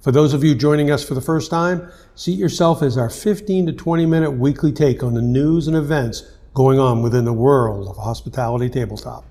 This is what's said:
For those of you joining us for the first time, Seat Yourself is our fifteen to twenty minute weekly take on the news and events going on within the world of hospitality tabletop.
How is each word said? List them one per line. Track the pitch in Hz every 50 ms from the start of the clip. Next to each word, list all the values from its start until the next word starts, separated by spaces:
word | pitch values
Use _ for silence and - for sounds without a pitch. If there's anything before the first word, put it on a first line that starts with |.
For | _ 143
those | 123 143 151 147 135
of | 147 135
you | 156 147
joining | 113 131 147 147 151 147 143
us | 147 139
for | 143 - 139
the | 131
first | 131 - 165 160 156 -
time, | - 165 170 175 180 175 165 - - - - _ _
Seat | - - - 180 190
Yourself | 196 160 - - 180 165 165 - 151
is | 139 117 127
our | 120 117
fifteen | - - - 214 208 202 - - 190 185 185 165
to |
twenty | 156 - - 165 165 165 165
minute | 165 160 165 160 151
weekly | 139 123 123 139 147 - - 151 139
take | - 156 143 123 -
on | - 123 117
the | 117
news | 120 120 123 131 143 156 160 170 156 160
and | 160 160
events | 151 143 160 151 127 117 107 - - - - - - - -
going | 135 131 135 135 135
on | 135 131 120 117
within | 117 117 110 123 120
the | 117
world | 117 110 117 135 143 135 120 110 107 101 98 95
of | 98
hospitality | - 107 110 117 - - - 113 131 127 113 120 123 123 127
tabletop. | 123 135 120 101 107 107 107 120 120 117 - -